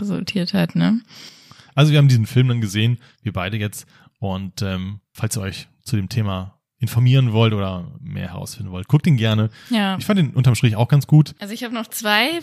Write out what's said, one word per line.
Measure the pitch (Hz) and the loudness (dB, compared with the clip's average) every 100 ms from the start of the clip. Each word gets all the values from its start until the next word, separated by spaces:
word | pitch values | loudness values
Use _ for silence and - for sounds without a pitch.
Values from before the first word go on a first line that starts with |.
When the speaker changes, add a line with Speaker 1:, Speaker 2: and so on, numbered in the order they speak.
Speaker 1:
resultiert | 202 180 175 196 175 | -6 -6 -4 -4 -2
hat, | 196 170 170 | 0 0 0
ne? | 175 220 - - - - _ - _ | 0 0 -4 -16 -20 -20 _ -20 _
Speaker 2:
Also | - 151 | 2 4
wir | 147 | 6
haben | 143 | 6
diesen | 123 107 | 4 2
Film | 123 127 | 2 2
dann | 120 | 0
gesehen, | 107 101 113 120 _ _ | -2 0 0 0 _ _
wir | 107 | -8
beide | 92 92 107 | -6 -6 -4
jetzt. | 104 - - _ _ _ | -6 -8 -16 _ _ _
Und, | 98 95 98 - | -6 -6 -8 -6
ähm, | 98 92 92 104 - | -6 -4 -6 -10 -16
falls | - 110 117 | -8 -6 -4
ihr | |
euch | 95 - - _ | -8 -10 -16 _
zu | - 107 | -6 -4
dem | 95 | -2
Thema | 113 104 92 92 - _ _ | -4 -4 -4 -8 -16 _ _
informieren | 117 117 123 135 127 | -4 2 4 4 2
wollt | 110 113 | 2 2
oder | 104 98 92 85 - | 0 -4 -6 -10 -14
mehr | - 98 92 | -12 -10 -10
herausfinden | 92 98 - 101 | -10 -14 -12 -12
wollt, | 92 92 | -10 0
guckt | 151 - | 2 4
ihn | 131 | 2
gerne. | 110 107 107 - - | 2 2 0 -4 -4
Speaker 1:
Ja. | 226 196 190 | -2 -2 -2
Speaker 2:
Ich | |
fand | - 202 | 0 0
ihn | 139 | 2
unterm | 123 127 | 2 2
Strich | 117 123 107 | 4 2 2
auch | 120 | 2
ganz | 143 - | 2 4
gut. | 151 147 - | 4 4 -2
Speaker 1:
Also | 202 | -12
ich | 226 | -10
habe | 240 | -8
noch | 233 226 | -8 -8
zwei | - 220 208 254 339 | -6 0 2 0 -2